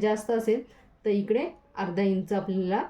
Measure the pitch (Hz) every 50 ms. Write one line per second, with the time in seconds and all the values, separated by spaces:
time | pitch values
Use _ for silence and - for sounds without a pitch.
0 | 208 214 214 214 - - 233 226 226 - 220 262 254 - - - - - - _
1 | - 214 202 202 196 202 220 254 320 339 - - - _ - - 190 180 170 190
2 | 202 196 190 190 185 - 208 196 196 208 185 190 185 180 190 220 - -